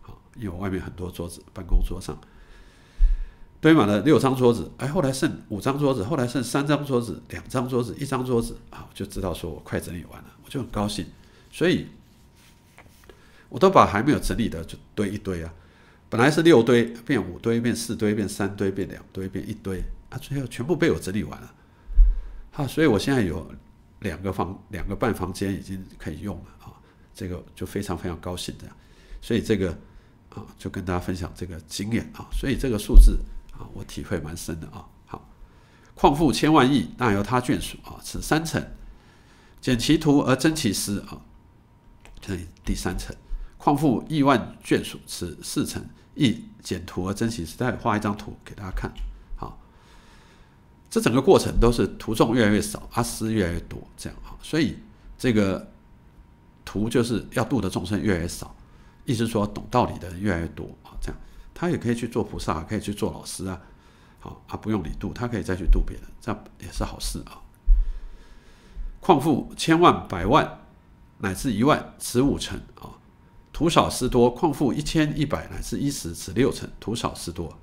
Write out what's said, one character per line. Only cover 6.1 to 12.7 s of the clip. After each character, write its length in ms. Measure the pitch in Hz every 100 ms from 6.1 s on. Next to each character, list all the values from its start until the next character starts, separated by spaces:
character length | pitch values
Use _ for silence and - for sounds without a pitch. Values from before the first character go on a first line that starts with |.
| 160
来 100 | 147
剩 160 | 139
三 240 | 120 147 143
张 180 | 143
桌 160 | 139 127
子、 220 | 117 82 -
两 180 | 85 -
张 200 | 131 127
桌 140 | 127
子、 120 | 120 87
一 80 | 139
张 180 | 131
桌 160 | 127 120
子， 160 | 117 - -
啊， 160 | - -
我 60 |
就 100 | -
知 160 | 95 98
道 120 | 95
说 180 | 82 85
我 100 | 76
快 180 | - 95
整 160 | -
理 80 | 87
完 160 | - -
了， 80 | - -
我 40 | -
就 120 | 143
很 80 | 117
高 180 | 107 104
兴。 180 | 104 87 - - - -
所 160 | - 170
以 180 | 185 - - - - - _ - - _